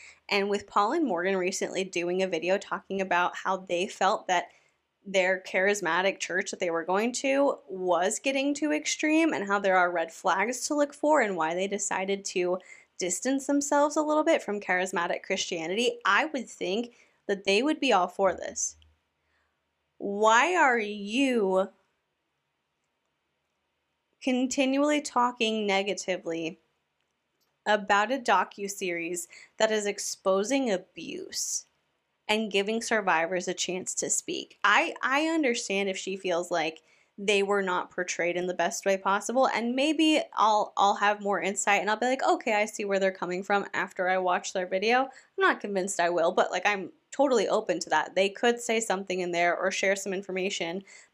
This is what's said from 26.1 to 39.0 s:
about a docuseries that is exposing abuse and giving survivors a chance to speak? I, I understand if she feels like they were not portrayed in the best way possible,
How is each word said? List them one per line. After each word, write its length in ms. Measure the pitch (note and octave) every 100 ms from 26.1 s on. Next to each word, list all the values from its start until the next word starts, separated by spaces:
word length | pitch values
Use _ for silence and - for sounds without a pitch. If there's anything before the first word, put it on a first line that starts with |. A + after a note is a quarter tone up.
| F3+ E3 E3 E3 F#3+ _ _ _ _ _ _ _ _ _ _ -
about 460 | G#3 G3+ G3+ G#3+
a 80 | C4+
docuseries 1080 | A#3+ F#3+ - - G3+ G3 F#3 E3+ E3 F3 - - - -
that 140 | A3
is 140 | G#3+ G3+
exposing 840 | G3+ - - G3 F#3+ G3+ C#4 B3+
abuse 960 | F#3 F3+ - D#3+ - - - - - - _ _ _ _ _ -
and 220 | G#3+ A3
giving 300 | G3 G3+ A3
survivors 680 | A3+ A3 F#3+ D#3+ E3 F#3 F#3+
a 80 | F3
chance 400 | - F3+ - -
to 140 | -
speak? 500 | - - - - _
I, 300 | G3+ G#3+ E4 -
I 260 | A#3+ C4+ D#4+
understand 640 | E4 C#4 A#3 - G3 G3+
if 80 | F#3+
she 180 | - G3
feels 360 | F#3 E3+ F3
like 320 | F3 D#3+ D#3+ _ _ _ -
they 240 | G3 G3+
were 220 | G3+ G3+
not 260 | F#3+ F3+ -
portrayed 480 | - F3+ - E3+ F3
in 80 | F3+
the 80 |
best 320 | F3+ F3 - -
way 100 |
possible, 520 | F#3+